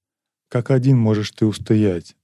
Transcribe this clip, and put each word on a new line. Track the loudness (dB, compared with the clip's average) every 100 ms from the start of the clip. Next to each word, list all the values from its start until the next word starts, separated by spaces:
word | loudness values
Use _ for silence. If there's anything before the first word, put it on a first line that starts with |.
| _ _ _ _ _
как | -6 0
один | 0 2 2
можешь | 2 0 -4
ты | -2 -2
устоять, | -2 -2 0 2 -2 -10 _